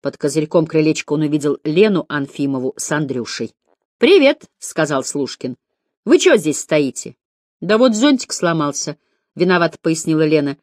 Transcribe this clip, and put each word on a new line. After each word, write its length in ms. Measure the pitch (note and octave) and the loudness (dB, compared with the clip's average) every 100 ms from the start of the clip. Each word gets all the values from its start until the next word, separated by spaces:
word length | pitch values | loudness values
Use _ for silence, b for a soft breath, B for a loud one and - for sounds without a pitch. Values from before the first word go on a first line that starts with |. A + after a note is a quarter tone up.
Под 140 | C#3 - | -8 -4
козырьком 500 | C3 D#3 D3+ F3 D#3 | -4 -2 0 0 0
крылечка 460 | D#3+ D#3 D3+ - | 0 0 0 -2
он 80 | D3+ | -2
увидел 380 | D3+ D3+ C#3+ C#3+ | 0 0 -2 -4
Лену 420 | D#3 D#3 G#3+ F3+ - | -2 2 2 2 -2
Анфимову 640 | D3 C#3 - C#3 C3+ B2+ - | -6 -6 -4 -4 -2 -6 -8
с 160 | - | -6
Андрюшей. 640 | D3+ D3 B2+ A2 - A2+ _ _ _ _ _ | -4 -2 -6 -8 -8 -10 _ _ _ _ _
«Привет», — 440 | B3+ F#4+ C#4 D4 - _ | 4 6 6 2 -8 _
сказал 460 | - - D#3 C#3 B2+ | -10 -4 -2 -2 -4
Слушкин. 500 | D3 C3 - C3 B2 _ _ _ _ | -6 -6 -8 -12 -12 _ _ _ _
«Вы 160 | - E4 | 0 2
че 160 | F#4+ A#3+ | 4 2
здесь 240 | D#3 C#3 | 2 -4
стоите?» 560 | - D#3 C#3 - - - _ _ _ _ | -2 0 0 -4 -16 -18 _ _ _ _
«Да 160 | E3+ A3 | 0 4
вот 180 | B3+ G#3+ | 4 4
зонтик 380 | C#4+ C4+ - | 2 2 -2
сломался», 640 | - F3 E3 D3 - - C#3+ _ _ _ | -4 -2 0 -2 -4 -8 -12 _ _ _
виновато 440 | - F3+ F3 E3 - | -4 0 2 0 -2
пояснила 440 | E3+ D#3+ - D#3 D#3 | -4 -4 -2 0 2
Лена. 320 | D#3 C#3+ C#3 | 2 0 -6